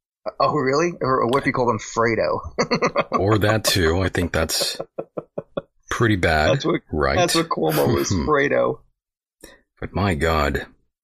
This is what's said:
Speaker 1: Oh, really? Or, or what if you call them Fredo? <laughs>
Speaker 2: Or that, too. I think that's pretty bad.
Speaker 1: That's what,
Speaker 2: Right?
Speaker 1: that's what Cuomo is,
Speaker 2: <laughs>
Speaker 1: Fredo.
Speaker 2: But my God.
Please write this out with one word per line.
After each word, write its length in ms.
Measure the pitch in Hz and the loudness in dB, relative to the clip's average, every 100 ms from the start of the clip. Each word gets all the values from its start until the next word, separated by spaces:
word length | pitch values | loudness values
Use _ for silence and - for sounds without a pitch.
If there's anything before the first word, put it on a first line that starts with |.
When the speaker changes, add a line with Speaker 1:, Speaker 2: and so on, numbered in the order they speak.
| _ _ - - | _ _ -12 -2
Speaker 1:
Oh, 120 | 139 143 | 0 0
really? 380 | 131 143 175 170 | 0 0 0 -2
Or, 200 | 131 131 | -2 0
or 60 | 117 | 2
what 160 | 139 | 0
if 20 | - | 0
you 60 | |
call 140 | 131 117 | 0 0
them 120 | 110 | -2
Fredo? 600 | - 113 117 107 85 - - - 240 240 254 - - | -4 -2 0 0 0 -2 -6 -6 -2 -2 -2 -2 -4
<laughs> 80 | - | -2
Speaker 2:
Or 180 | 95 110 | 2 2
that, 260 | 104 107 | 2 0
too. 380 | - 101 80 87 | 0 2 2 2
I 80 | 92 | 0
think 240 | - 85 | 0 -2
that's 480 | 80 80 - - - - - - - - - - - - _ - | -2 -2 -2 -4 -6 -10 -12 -12 -12 -12 -14 -10 -12 -12 _ -10
pretty 260 | - 117 98 | 0 2 4
bad. 320 | 85 78 76 | 2 4 4
Speaker 1:
That's 120 | 139 156 | 2 0
what, 160 | 160 - | -2 -4
Speaker 2:
Right? 240 | 156 - 180 | -2 0 2
Speaker 1:
that's 200 | 175 165 | 2 0
what 120 | 165 | -2
Cuomo 500 | - 160 151 139 143 | -2 0 2 2 0
is, 120 | 143 | 0
Speaker 2:
<laughs> 160 | 101 139 | -2 0
Speaker 1:
Fredo. 520 | 143 143 127 123 - _ _ _ _ _ _ - - _ _ | 2 2 2 0 -2 _ _ _ _ _ _ -20 -20 _ _
Speaker 2:
But 140 | - | -8
my 220 | 85 101 76 | -2 0 0
God. 500 | 82 80 71 67 - _ _ _ | 0 2 0 -2 -6 _ _ _